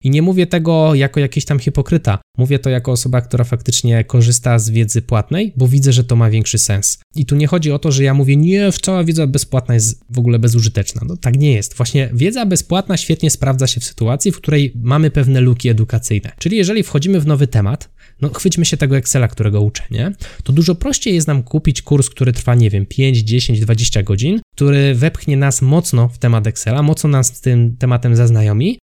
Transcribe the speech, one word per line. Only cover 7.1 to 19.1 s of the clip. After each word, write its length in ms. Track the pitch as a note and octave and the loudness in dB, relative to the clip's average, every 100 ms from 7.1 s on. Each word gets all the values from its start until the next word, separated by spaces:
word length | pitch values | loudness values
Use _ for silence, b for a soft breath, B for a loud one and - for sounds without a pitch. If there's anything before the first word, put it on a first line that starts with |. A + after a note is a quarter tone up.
| D#3 | -6
I 100 | C3+ | 0
tu 100 | C#3+ | 0
nie 120 | D3+ | 2
chodzi 240 | F3+ D#3 | 0 0
o 80 | C#3+ | -2
to, 120 | D#3+ | 0
że 120 | C3+ | 0
ja 100 | C#3 | 2
mówię: 220 | C#3 C3+ C#3 | 2 2 4
„Nie, 360 | E3 G3 G3+ - | 4 2 0 0
cała 220 | - F#3 | -2 -2
wiedza 240 | E3+ D#3+ D3 | 0 0 0
bezpłatna 460 | C3+ - C3 A#2 | -2 -2 -4 0
jest 300 | A#2 A2 - _ | 0 0 -6 _
w 100 | B2 | -2
ogóle 200 | A#2+ A#2 | 2 2
bezużyteczna”. 600 | A#2 A#2 A2 G2+ G2 - A#2 | 2 2 0 -2 -6 -6 -8
No 100 | F3 | -4
tak 200 | B2+ C3 | -2 2
nie 160 | D3 | 2
jest. 240 | A2+ G#2+ - | 0 -2 -4
Właśnie 320 | A#2+ C#3+ B2+ | -2 -2 -2
wiedza 320 | A#2+ E3 B3 G#3+ | 0 -2 0 -2
bezpłatna 520 | F3 - F3+ G3 E3+ | -2 -2 -4 -2 -4
świetnie 320 | - D#3+ D#3 | -2 -2 -2
sprawdza 380 | - C3+ C3 C3 | -2 -2 0 -2
się 120 | A#2 | -4
w 60 | - | -8
sytuacji, 460 | - A2+ C3+ G3+ | -4 -4 0 -2
w 60 | - | -4
której 360 | - D3+ C#3 A#2+ | -2 0 0 -2
mamy 360 | A#2 D3 D#3 | -2 2 2
pewne 300 | D3+ C3 C3 | 2 2 4
luki 280 | B2+ A#2+ A#2+ | 2 2 0
edukacyjne. 600 | A2 A2 A2+ - G#2 - - | 0 0 -2 -2 -4 -4 -6
Czyli 180 | E3+ A3 | -2 0
jeżeli 260 | F#3 A3 | 0 0
wchodzimy 360 | F#3 D3 E3+ F#3+ | -2 -2 0 0
w 80 | D3 | 0
nowy 200 | C#3+ C3+ | 0 0
temat, 420 | A2 G2 D3 - - b - | 0 -2 -4 -12 -20 b -8
no 80 | A#2+ | -6
chwyćmy 360 | A#2+ F#3+ E3+ D#3+ | -2 -2 0 -2
się 120 | D#3 | 0
tego 200 | C#3 C3+ | 0 0
Excela, 300 | - | 0